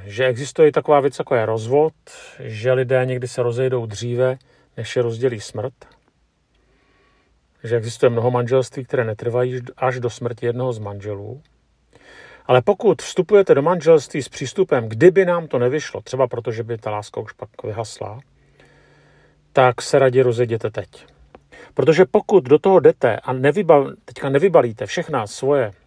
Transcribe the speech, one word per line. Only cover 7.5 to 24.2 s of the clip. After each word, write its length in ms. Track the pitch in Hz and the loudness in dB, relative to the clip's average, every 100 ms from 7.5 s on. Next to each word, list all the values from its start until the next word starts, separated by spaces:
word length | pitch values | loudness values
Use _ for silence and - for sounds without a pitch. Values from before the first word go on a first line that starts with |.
| _ | _
že 120 | 113 117 | -4 -4
existuje 340 | 113 - 131 | -4 0 0
mnoho 220 | 117 120 | 2 0
manželství, 540 | 123 120 131 127 143 127 | 0 0 0 -2 -10 -6
které 180 | 131 | -4
netrvají 580 | 113 104 117 123 127 127 123 - | -4 -6 -4 -2 -2 -6 -12 -4
až 220 | 131 127 | -4 -2
do 100 | 120 | -6
smrti 360 | - 120 117 120 | -6 -10 -6 -6
jednoho 280 | 120 131 | -4 -6
z 60 | 110 | -6
manželů. 640 | 104 101 101 101 104 135 _ _ _ _ _ _ _ - - - - | -10 -10 -10 -10 -12 -16 _ _ _ _ _ _ _ -20 -20 -16 2
Ale 160 | 127 | 2
pokud 400 | 156 202 214 160 | 4 2 0 0
vstupujete 540 | - - 170 208 190 143 | -4 -6 2 4 4 2
do 60 | |
manželství 600 | 151 180 151 160 - 156 | 2 0 4 4 2 -8
s 60 | 123 | -8
přístupem, 600 | - 135 - 185 131 113 | -10 -8 -4 0 -2 -2
kdyby 360 | 110 175 185 180 | 4 6 6 2
nám 220 | 175 165 | 0 -2
to 120 | 127 | -2
nevyšlo, 420 | 123 151 - 98 | 0 -2 -6 -12
třeba 260 | - 131 127 | -8 -2 -2
protože 360 | 117 117 113 | -2 -6 -8
by 140 | 113 117 | -8 -8
ta 140 | 110 | -6
láska 300 | 107 104 113 | -8 -8 -12
už 100 | 107 | -12
pak 180 | - 107 - | -16 -18 -12
vyhasla, 560 | 107 104 113 - 101 117 _ _ _ _ _ _ _ _ _ _ _ _ _ | -10 -8 -10 -12 -14 -14 _ _ _ _ _ _ _ _ _ _ _ _ _
tak 280 | - 127 120 | 2 2 2
se 180 | - 143 | 0 2
raději 240 | 135 123 | 4 4
rozejděte 480 | 123 117 120 113 110 | 2 0 -2 -4 -6
teď. 340 | 107 92 - _ _ _ - _ - - | -8 -14 -20 _ _ _ -20 _ -20 -8
Protože 320 | - 135 156 185 | 0 2 4 4
pokud 380 | - - 196 | 2 2 2
do 160 | 127 151 | 4 4
toho 200 | 196 185 | 6 6
jdete 380 | 147 - 120 107 | 4 4 -2 -2
a 160 | - | -6
nevyba-, 640 | 127 135 160 165 147 135 135 - | 0 0 0 4 4 4 -8 -20
teďka 240 | - | -8